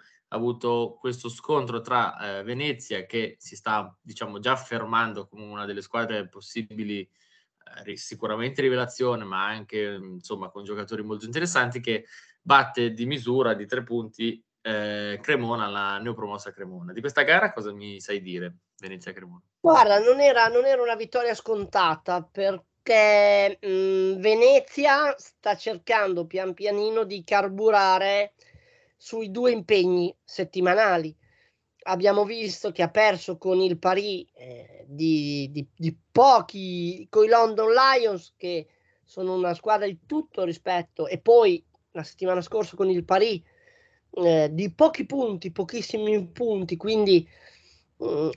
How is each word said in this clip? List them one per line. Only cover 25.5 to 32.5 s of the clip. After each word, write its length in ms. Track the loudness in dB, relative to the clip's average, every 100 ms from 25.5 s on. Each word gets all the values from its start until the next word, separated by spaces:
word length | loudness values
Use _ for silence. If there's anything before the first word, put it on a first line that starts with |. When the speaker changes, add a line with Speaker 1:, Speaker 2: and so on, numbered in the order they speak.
| -2
Speaker 2:
cercando 720 | -4 -6 0 0 0 -2 -4
pian 280 | -6 -6
pianino 500 | -6 -4 -2 -2 -2
di 180 | -4 -6
carburare 1080 | -2 0 0 0 2 4 4 4 2 0 -2 _ _ _ _ _ _ _
sui 300 | -12 -10 -8
due 180 | 0 0
impegni 640 | 0 2 4 4 2 0 -6
settimanali. 920 | _ -10 -6 0 2 4 4 2 -2 -12 _ _ _ _ _ _
Abbiamo 400 | -6 0 2 4
visto 460 | 0 -4 -8